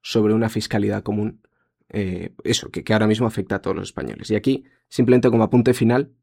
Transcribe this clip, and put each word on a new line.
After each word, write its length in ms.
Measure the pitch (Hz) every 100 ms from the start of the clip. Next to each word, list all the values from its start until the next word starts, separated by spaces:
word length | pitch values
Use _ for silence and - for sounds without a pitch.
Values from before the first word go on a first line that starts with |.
sobre 320 | - 117 107
una 160 | 110 113
fiscalidad 540 | 110 - 110 101 104
común, 440 | 104 104 107 - _ _ _ _ _
eh, 440 | 104 95 90 85 -
eso, 260 | - 113 -
que, 120 | -
que 120 | -
ahora 120 | 107 107
mismo 200 | 107 120
afecta 300 | - 92 98
a 60 |
todos 140 | - 92
los 120 | 95
españoles. 400 | - 60 - -
Y 60 | 107
aquí, 280 | 131 135 - _ _
simplemente 400 | - 120 123 123
como 160 | 113
apunte 300 | 110 123 123
final 380 | 123 113 123 139 _